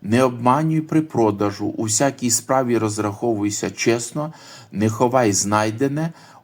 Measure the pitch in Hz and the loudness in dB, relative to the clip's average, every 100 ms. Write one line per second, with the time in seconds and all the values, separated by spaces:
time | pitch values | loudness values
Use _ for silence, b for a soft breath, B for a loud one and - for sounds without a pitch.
0 | - 117 131 120 123 131 160 160 156 160 | 0 2 2 2 2 2 2 0 0 0
1 | 156 - 110 101 104 101 104 - 113 110 | 0 2 2 2 -2 -2 -6 -4 -2 0
2 | 139 131 123 117 - 131 127 117 110 101 | 0 0 -2 -2 0 0 2 0 0 -2
3 | 104 101 120 110 104 101 95 - - 117 | -4 -2 -2 0 -2 -2 -6 -2 0 0
4 | 117 156 151 B B B B - 110 110 | -2 -6 -8 B B B B -2 -2 2
5 | 127 127 117 98 101 107 107 110 139 143 | 2 4 2 2 0 0 0 0 -2 -2
6 | 165 B B B | -4 B B B